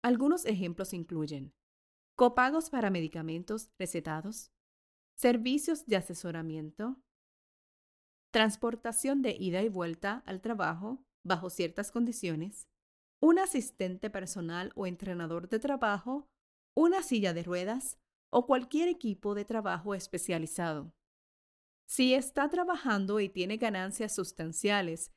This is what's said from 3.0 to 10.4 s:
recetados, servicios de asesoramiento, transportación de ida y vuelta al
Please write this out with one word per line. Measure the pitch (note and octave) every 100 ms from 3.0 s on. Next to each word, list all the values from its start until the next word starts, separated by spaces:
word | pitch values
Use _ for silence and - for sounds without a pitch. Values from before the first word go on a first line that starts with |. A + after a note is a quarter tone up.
| D#3+ E3 D#3+ E3 F3+ A3 - _
recetados, | F#3 E3+ D#3 D#3 F#3 A3 - _ _ _ _ _ _ -
servicios | B3 A#3+ A#3+ C#4+ D4 D#4 -
de | G#3
asesoramiento, | E3 E3+ F3+ E3 D#3+ D#3 D#3 - A3 C4 _ _ _ _ _ _ _ _ _ _ _ _ _
transportación | A3+ A3 G3+ A#3 A3+ A#3 A3+ C4+ C#4
de | B3+ -
ida | F#3 F3
y | A3
vuelta | F#3 E3+ E3 G3+ A#3+ -
al | F#3